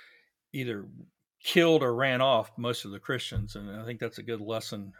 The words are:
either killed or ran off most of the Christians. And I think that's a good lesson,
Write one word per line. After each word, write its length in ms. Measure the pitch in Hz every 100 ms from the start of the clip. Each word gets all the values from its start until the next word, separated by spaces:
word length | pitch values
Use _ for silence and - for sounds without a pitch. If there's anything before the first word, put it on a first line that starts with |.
| - _ _ _ _
either 340 | 139 123 104 95 - - _ _ _
killed 400 | - 180 170 160
or 120 | 131
ran 280 | 117 135 127
off 300 | 135 117 107 -
most 300 | 120 120 104
of 40 |
the 80 | 98
Christians. 560 | - 127 - 113 104
And 160 | 107 101
I 140 | 104
think 160 | 113 117
that's 160 | 117 -
a 60 |
good 180 | 117 113
lesson, 520 | 104 110 - 107 98 -